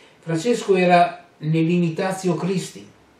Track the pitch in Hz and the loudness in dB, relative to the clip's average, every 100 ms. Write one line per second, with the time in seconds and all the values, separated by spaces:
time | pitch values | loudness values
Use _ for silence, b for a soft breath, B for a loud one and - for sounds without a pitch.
0 | b b 160 160 240 233 - 185 180 175 | b b -6 -4 0 0 2 2 6 4
1 | 175 - - - 156 160 165 175 170 170 | 4 -2 -20 -10 -2 0 2 2 0 -2
2 | 190 180 185 160 175 180 - - - _ | -4 -4 -4 -2 -2 -4 -6 -14 -20 _
3 | _ | _